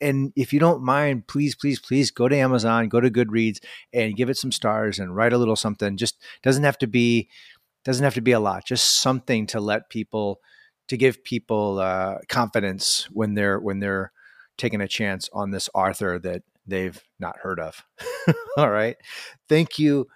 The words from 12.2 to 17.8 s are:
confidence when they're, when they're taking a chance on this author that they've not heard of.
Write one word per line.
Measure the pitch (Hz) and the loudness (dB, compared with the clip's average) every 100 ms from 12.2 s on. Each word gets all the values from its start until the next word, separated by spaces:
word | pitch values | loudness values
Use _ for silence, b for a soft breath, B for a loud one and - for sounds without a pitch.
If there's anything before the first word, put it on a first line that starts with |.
| - | -4
confidence | 127 113 117 98 95 - - - | -2 0 0 -2 -2 -2 -2 -4
when | 107 107 | -4 -2
they're, | 104 101 95 | 0 0 0
when | 107 98 | -2 -4
they're | 101 95 95 _ b b b - | -2 -4 -6 _ b b b -6
taking | 123 104 | -4 -4
a | 98 | -4
chance | - 104 95 - | -4 -4 -4 -8
on | - 101 | -6 -6
this | 95 - | -6 -6
author | 98 95 - 98 87 | 0 0 0 -4 -4
that | 90 90 - _ - | -6 -8 -10 _ -8
they've | 95 92 - _ - | -6 -6 -8 _ -14
not | 87 - | -12 -10
heard | 95 87 | -8 -8
of. | 80 - | -8 -12